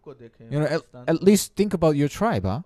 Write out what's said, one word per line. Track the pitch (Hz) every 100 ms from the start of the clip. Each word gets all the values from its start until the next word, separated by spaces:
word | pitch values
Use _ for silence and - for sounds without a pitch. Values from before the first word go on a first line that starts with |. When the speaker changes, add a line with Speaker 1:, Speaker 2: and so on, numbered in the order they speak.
Speaker 1:
को | -
देखें, | 127 117 - 113
Speaker 2:
You | 139
know, | 151
at, | 156 -
Speaker 1:
पाकिस्तान | 123 123
Speaker 2:
at | 160
Speaker 1:
को। | 185
Speaker 2:
least | 208 - -
think | 202
about | 190 160
your | 147 143 -
tribe, | 220 156 92
huh? | 95